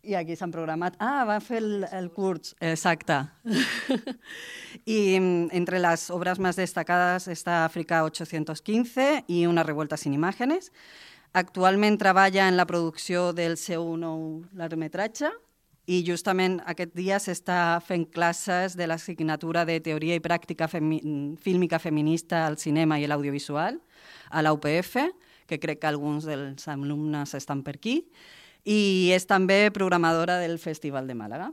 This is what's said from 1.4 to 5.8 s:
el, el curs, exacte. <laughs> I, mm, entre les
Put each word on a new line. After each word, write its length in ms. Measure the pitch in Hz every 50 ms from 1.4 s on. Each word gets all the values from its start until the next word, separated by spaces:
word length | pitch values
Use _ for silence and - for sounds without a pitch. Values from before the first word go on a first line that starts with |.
| 208 - 240 226
el, 240 | 220 214 208 202 190 - -
el 160 | 190 180 175
curs, 460 | 165 - 196 190 180 156 - - - _
exacte. 640 | 170 165 165 160 - 185 165 160 - - 160 139 135 151 _ _ _
<laughs> 80 | 233 214 240 254 - - - - - 269 - - 269 254 - _ - - - - - - - - - - - _
I, 360 | - 220 214 208 190 190 190
mm, 340 | 190 185 180 170 170 160 165
entre 240 | 180 175 175 180
les 300 | 185